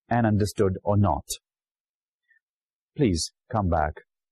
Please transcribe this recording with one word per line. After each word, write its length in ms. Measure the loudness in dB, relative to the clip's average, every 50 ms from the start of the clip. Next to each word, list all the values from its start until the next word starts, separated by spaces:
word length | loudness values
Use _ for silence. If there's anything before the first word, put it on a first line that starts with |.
| _ _
and 160 | 0 0 2
understood 540 | 2 2 2 0 -2 0 0 0 0 0 -2 -2
or 140 | 0 2 2
not. 280 | 2 2 0 -2 -6 -10 -14 -14 _ _ _ _ _ _ _ _ _ _ _ _ _ _ _ _ _ _ _ _ _ _ _ _ _ _ _ _ _ _ _
Please 360 | 0 0 2 2 0 -4 -8 -12 _ _ _
come 180 | -4 -2 0 0
back 240 | 0 0 0 -2 -6 -10 -20 _ _ _ _ _